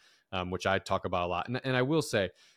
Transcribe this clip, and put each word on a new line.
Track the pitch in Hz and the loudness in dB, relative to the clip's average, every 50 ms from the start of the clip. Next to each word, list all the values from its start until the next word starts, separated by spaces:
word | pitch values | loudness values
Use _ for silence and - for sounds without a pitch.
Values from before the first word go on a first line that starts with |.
| _ _ _ _ _ _ | _ _ _ _ _ _
um, | - 92 90 90 | -4 -4 -2 -2
which | 92 92 - 98 | -4 -2 2 2
I | 95 98 | 2 2
talk | - - 98 95 - | 2 0 -2 0 0
about | 95 95 90 87 | 0 0 0 0
a | 87 | 0
lot. | 87 87 - - | -2 -2 -4 -4
And, | 123 127 - | -6 -4 -2
and | 131 127 | 0 0
I | 123 | 2
will | 127 135 160 160 147 | 2 2 2 0 0
say, | - - 110 95 90 - _ - - _ | 2 0 0 0 0 -2 _ -20 -20 _